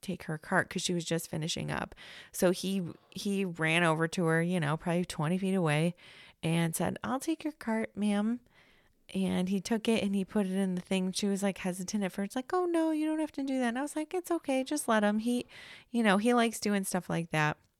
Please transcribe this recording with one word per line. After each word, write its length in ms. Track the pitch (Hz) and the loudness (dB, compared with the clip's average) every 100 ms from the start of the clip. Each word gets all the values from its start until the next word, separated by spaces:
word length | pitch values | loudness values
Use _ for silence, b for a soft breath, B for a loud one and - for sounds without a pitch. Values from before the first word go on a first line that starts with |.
take 220 | - 175 | -10 -8
her 140 | - 156 | -6 -8
cart?" 320 | - 185 - | 0 0 0
'Cause 140 | 185 | -2
she 100 | - | -2
was 120 | 175 160 | -2 -2
just 240 | 165 - | -4 -4
finishing 420 | 165 156 - 151 | -6 -4 -4 -4
up. 240 | 151 - B B B B | -4 -6 B B B B
So 200 | - 185 | 0 2
he, 320 | 185 185 196 170 - _ | 2 -2 -4 -4 -10 _
he 340 | 180 208 196 190 | -8 -4 -2 -2
ran 380 | 165 160 165 | -2 0 2
over 240 | 175 156 165 | 2 2 0
to 160 | 190 160 | 0 2
her, 160 | 160 | 2
you 180 | 170 180 | 2 0
know, 180 | 147 156 | 0 -2
probably 280 | 180 170 175 | 0 0 -2
twenty 320 | - 156 185 | -2 -2 0
feet 180 | 190 190 | 0 2
away, 400 | 160 147 170 B B B B _ | 2 2 2 B B B B _
and 340 | 160 170 165 165 | 0 2 2 0
said, 220 | 180 185 | -2 -2
"I'll 160 | 208 262 | -4 -2
take 240 | 330 320 | -2 -4
your 100 | 302 | -4
cart, 440 | - - 220 220 - | -6 -4 -2 -2 -2
ma'am." 420 | 208 202 214 240 b b b b b _ - | 0 2 0 -2 b b b b b _ -6
And 380 | 190 185 185 185 | -2 0 2 0
he 100 | 196 | 0
took 280 | - 226 226 | 0 0 2
it 160 | 226 | 2
and 100 | 202 | 2
he 100 | 196 | 0
put 220 | 185 214 190 | 0 0 0
it 60 | |
in 240 | 190 190 180 | 0 0 -2
the 60 | |
thing. 300 | - 190 185 | 0 0 0
She 140 | 180 208 | 0 0
was, 160 | 196 | 0
like, 160 | 202 180 | 0 -2
hesitant 460 | 190 185 180 214 | -4 -4 -4 -2
at 80 | 190 | -2
first, 240 | - 196 262 | -2 -4 -6
like, 180 | - | -2
"Oh, 120 | 370 359 | 0 2
no, 260 | 339 320 | 2 2
you 160 | 311 311 | 0 0
don't 120 | 311 | 0
have 120 | 302 | -2
to 100 | - | -4
do 140 | 277 262 | -2 0
that." 120 | 240 | 0
And 100 | 240 | 0
I 20 | |
was 140 | 285 302 | -4 -4
like, 180 | 302 | -4
"It's 160 | 370 - | -4 -2
okay. 340 | 339 - 262 | -2 0 0
Just 240 | 262 302 - | 0 -2 2
let 160 | 220 | 4
him. 140 | 208 214 | 4 2
He, 300 | 226 240 - B B B - | 0 0 -2 B B B -4
you 140 | 233 | 2
know, 140 | 220 196 | 4 6
he 180 | 233 240 | 4 4
likes 240 | 233 220 | 2 0
doing 240 | 208 202 | 0 0
stuff 260 | 190 185 - | 0 -2 -2
like 220 | 165 165 | -2 0
that." 260 | 156 151 - _ | 2 2 0 _